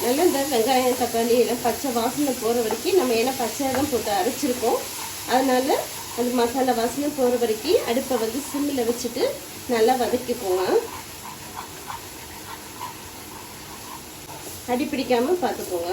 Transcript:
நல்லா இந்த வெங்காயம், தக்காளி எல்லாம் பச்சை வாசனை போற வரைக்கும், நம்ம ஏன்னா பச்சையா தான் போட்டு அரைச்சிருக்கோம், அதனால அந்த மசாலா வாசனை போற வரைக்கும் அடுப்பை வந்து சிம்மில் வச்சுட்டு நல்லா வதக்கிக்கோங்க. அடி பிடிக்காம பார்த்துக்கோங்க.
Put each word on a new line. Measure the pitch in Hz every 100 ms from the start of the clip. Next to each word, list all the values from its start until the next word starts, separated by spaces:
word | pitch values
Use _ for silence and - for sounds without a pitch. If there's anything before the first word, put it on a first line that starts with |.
நல்லா | 233 269 359
இந்த | 277 277
வெங்காயம், | 254 220 254 254 247
தக்காளி | 240 226 233 240
எல்லாம் | 208 240 240
பச்சை | 220 277 233
வாசனை | 226 262 294 233
போற | 226 233 220
வரைக்கும், | 226 330 392
நம்ம | 254 226
ஏன்னா | 247 262
பச்சையா | 226 - 269 254
தான் | 285
போட்டு | 240 - 202
அரைச்சிருக்கோம், | 247 240 294 247 226 494 - - - - -
அதனால | 247 269 254 262 427 - - - -
அந்த | 247 247
மசாலா | 233 269 262 233
வாசனை | 233 254 294 277
போற | 247 247
வரைக்கும் | 233 214 285 381 -
அடுப்பை | 240 - 247
வந்து | 220 240 -
சிம்மில் | 285 285 277 226
வச்சுட்டு | 240 240 247 494 - - - -
நல்லா | 233 220 254
வதக்கிக்கோங்க. | 226 247 - 240 190 185 370 403 - - - - - - - - - - - - - - - - - - - - - - - - - - - - - - - - - - - - - - -
அடி | 247 302
பிடிக்காம | 262 240 247 262 359 240
பார்த்துக்கோங்க. | 185 185 180 170